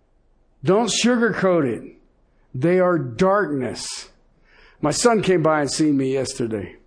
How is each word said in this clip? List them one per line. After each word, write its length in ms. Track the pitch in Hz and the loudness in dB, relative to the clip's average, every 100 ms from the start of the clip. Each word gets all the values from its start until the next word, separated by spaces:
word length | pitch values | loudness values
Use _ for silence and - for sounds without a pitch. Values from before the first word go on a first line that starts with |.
| _ _ _ _ _ _ | _ _ _ _ _ _
Don't 260 | 135 196 220 | 0 2 2
sugarcoat 760 | - 233 247 233 170 185 170 135 | 0 2 2 0 0 2 2 0
it. 320 | 107 - - _ _ _ _ _ 131 | -4 -10 -20 _ _ _ _ _ -4
They 240 | 165 185 | 0 2
are 180 | 180 170 | 2 0
darkness. 1120 | 131 113 185 208 185 139 113 85 - - - _ _ _ _ _ _ _ | -2 0 2 2 0 -4 -6 -8 -12 -14 -16 _ _ _ _ _ _ _
My 100 | 151 | -4
son 300 | - 240 220 | 2 2 2
came 220 | 180 180 | 2 2
by 180 | 156 151 | 2 0
and 100 | 139 | -2
seen 260 | - 156 139 | 0 0 0
me 160 | 131 | 0
yesterday. 640 | 135 127 - 113 107 87 - | -2 -4 -6 -6 -6 -8 -16